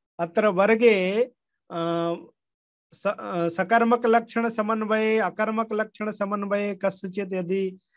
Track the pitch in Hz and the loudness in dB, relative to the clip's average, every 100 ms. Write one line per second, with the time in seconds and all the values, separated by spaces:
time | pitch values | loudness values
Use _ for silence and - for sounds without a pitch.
0 | _ - 170 214 208 180 202 220 233 196 | _ -8 -4 0 2 2 2 6 6 6
1 | 185 214 254 _ _ _ - 170 170 170 | 2 0 -2 _ _ _ -10 -6 -2 -2
2 | 170 170 - _ _ _ _ _ _ - | -2 -6 -10 _ _ _ _ _ _ -6
3 | 196 - 208 180 170 170 180 226 233 240 | -6 -4 -6 -2 -2 -2 2 4 4 2
4 | 240 233 233 233 233 226 214 220 214 220 | 4 2 2 -4 -2 -2 -2 -2 0 0
5 | 220 220 185 196 214 220 220 214 220 - | 2 2 0 -2 -2 -2 -2 -4 -4 -6
6 | 214 - 202 202 202 202 208 190 196 185 | -8 -4 -4 -4 -2 -2 -2 -2 -4 -4
7 | 190 190 190 185 175 190 190 185 _ | -10 -8 -6 -6 -2 -2 -4 -8 _